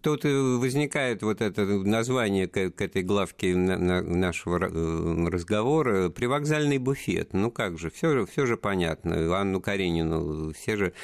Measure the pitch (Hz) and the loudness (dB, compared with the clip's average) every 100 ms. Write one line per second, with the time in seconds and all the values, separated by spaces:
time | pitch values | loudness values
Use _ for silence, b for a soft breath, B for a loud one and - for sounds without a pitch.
0 | 151 147 147 139 131 123 127 139 147 147 | -2 2 2 4 4 2 2 2 0 0
1 | 127 101 107 101 107 98 98 101 98 113 | 0 0 0 0 0 0 2 2 2 0
2 | 120 131 107 98 90 101 92 - 98 98 | 2 2 2 2 0 0 -2 -2 -4 -2
3 | 90 101 90 - 92 90 92 90 90 90 | 0 0 0 -2 0 2 2 2 2 0
4 | 85 87 92 - 85 87 90 82 82 82 | 0 0 0 -2 -2 -2 -2 -2 -2 -2
5 | 82 82 85 87 85 104 120 160 127 95 | -2 0 0 -2 -2 -2 2 2 2 2
6 | 90 - 123 143 147 151 147 139 127 139 | 0 -2 -2 0 0 0 2 0 0 -4
7 | - 85 80 92 113 - 101 82 82 - | -2 -4 -2 0 0 -2 -4 -4 -8 -2
8 | 160 135 95 - 131 113 101 98 82 80 | 0 0 0 -2 0 0 0 0 0 -2
9 | 87 82 82 95 98 92 104 101 90 82 | -2 0 0 0 0 -2 -2 -2 0 0
10 | 80 80 78 78 78 - - 104 92 B | 0 0 -2 -4 -6 -8 -4 -2 -2 B